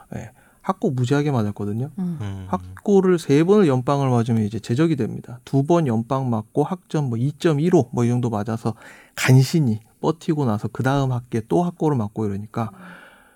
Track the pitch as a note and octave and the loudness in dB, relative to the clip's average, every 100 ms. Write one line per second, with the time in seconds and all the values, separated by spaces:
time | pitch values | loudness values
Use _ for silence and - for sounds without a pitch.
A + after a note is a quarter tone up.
0 | - - A2+ - _ _ - F#3 F#3+ B2+ | -14 -14 -14 -20 _ _ -8 -4 -2 -2
1 | B2 C#3+ D3 B2+ G#2 G2+ G#2 A2 C#3+ - | 0 0 0 0 -2 -4 -6 -6 -6 -6
2 | F3+ D#3+ G2+ F#2+ F#2 F#3 - - - G3 | -6 -6 -8 -10 -8 -8 -8 -6 2 4
3 | F#3 F3 - C#3+ E3+ G#3+ D#3+ B2+ B2+ C#3+ | 4 2 4 4 6 4 4 2 0 0
4 | C3+ A#2+ A#2 A2+ G#2 G#2+ - A#2+ E3 D3+ | 2 2 2 0 -2 -4 -2 0 2 0
5 | A2 A#2+ - A#2+ - C#3 C#3+ E3+ C#3+ A2 | -2 -6 -12 -18 -2 0 2 2 2 0
6 | A2+ C3+ B2+ A2+ - C#3 D3 F#3 _ D#3 | -2 -4 -2 -4 -2 -4 -4 -6 _ -4
7 | C3+ A2+ C3+ - E3+ C#3+ E3+ F3+ B2+ B2 | -2 -2 -4 0 0 2 4 4 2 0
8 | A#2+ B2 A#2+ G#2+ G#2 A2 A#2 - - - | 0 0 0 -2 -4 -4 -4 -6 -12 -20
9 | - - - C3 C3 E3+ B2+ G#2+ - _ | -16 -2 4 6 6 2 0 -2 -6 _
10 | D#3 D#3+ - D3+ B2+ G#2 A2+ - B2+ C#3 | -4 -2 -4 -2 0 -2 -4 -4 0 0
11 | C3+ B2 B2 A2+ - E3+ F3 F3 D#3+ C3 | 0 -4 -4 -6 -2 0 0 -2 0 0
12 | G#2 - G#2+ G2 G#2+ A#2+ A2+ - F2+ - | -2 -4 -4 -6 -8 -8 -8 -10 -20 -20
13 | - - _ | -20 -20 _